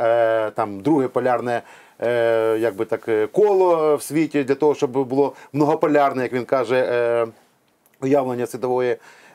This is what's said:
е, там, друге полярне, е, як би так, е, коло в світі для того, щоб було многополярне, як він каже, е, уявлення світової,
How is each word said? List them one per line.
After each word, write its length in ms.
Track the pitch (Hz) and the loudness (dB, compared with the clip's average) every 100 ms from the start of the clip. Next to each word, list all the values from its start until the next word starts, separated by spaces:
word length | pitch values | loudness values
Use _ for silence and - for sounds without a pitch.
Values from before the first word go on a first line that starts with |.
е, 480 | 117 117 113 113 107 | 2 2 2 2 -2
там, 280 | 110 107 98 | -4 -6 -4
друге 260 | 131 160 127 | 0 0 0
полярне, 540 | 123 123 120 120 117 - - - - | -2 -2 -2 -2 -6 -6 -18 -20 -8
е, 560 | 117 120 117 113 113 110 | -4 0 0 2 0 0
як 160 | 113 101 | -2 -4
би 100 | 110 | -4
так, 240 | 113 - | -4 -2
е, 180 | 107 104 | -2 0
коло 680 | 185 208 190 185 165 156 143 | 2 2 4 2 2 2 0
в 60 | |
світі 420 | - 151 151 147 | -2 -2 -2 -2
для 120 | 135 139 | -2 0
того, 200 | 151 139 | 2 0
щоб 160 | 143 | -2
було 420 | 127 127 135 135 - - | -2 -2 0 0 -4 -8
многополярне, 720 | 139 147 156 160 147 139 127 | 0 0 2 2 2 2 0
як 100 | 120 | -4
він 120 | 123 113 | -4 -2
каже, 300 | 135 113 127 104 | -2 0 0 0
е, 360 | 120 120 117 113 110 _ _ _ _ _ _ | 0 0 0 -2 -8 _ _ _ _ _ _
уявлення 440 | 135 143 127 123 120 | 0 0 0 -4 -6
світової, 500 | 120 127 127 123 113 - - - | -4 -2 0 0 -2 -8 -20 -20